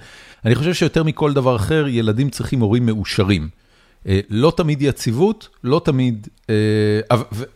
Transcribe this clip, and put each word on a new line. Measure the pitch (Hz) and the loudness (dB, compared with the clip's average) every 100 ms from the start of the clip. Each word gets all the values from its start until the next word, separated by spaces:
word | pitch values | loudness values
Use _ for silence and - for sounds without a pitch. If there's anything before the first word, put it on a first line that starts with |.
| - - - - | -6 -20 -20 -6
אני | 113 | 0
חושב | 120 156 | 2 0
שיותר | 175 165 165 | 0 0 2
מכל | 160 - 151 | 0 0 0
דבר | 139 131 123 | 2 2 0
אחר, | 98 160 143 | 0 0 0
ילדים | 117 113 107 139 | 0 0 0 -2
צריכים | - - 135 | -2 -4 0
הורים | 107 120 120 | 2 2 2
מאושרים. | 110 92 - 95 98 78 - _ _ _ _ - | -2 -4 -2 2 0 -2 -12 _ _ _ _ -2
אה, | 98 - | -2 0
לא | 107 147 160 | 0 2 2
תמיד | 160 147 | 0 0
יציבות, | 139 123 - 113 196 214 - _ | -2 -2 -4 0 0 -2 -10 _
לא | 123 151 | -2 -2
תמיד, | - 135 127 110 104 _ - | 0 0 0 -2 -8 _ -4
אה, | 107 107 107 107 107 - | 0 0 0 0 0 0
אבל, | 120 - | -2 -2
ו-, | 104 127 | -10 -12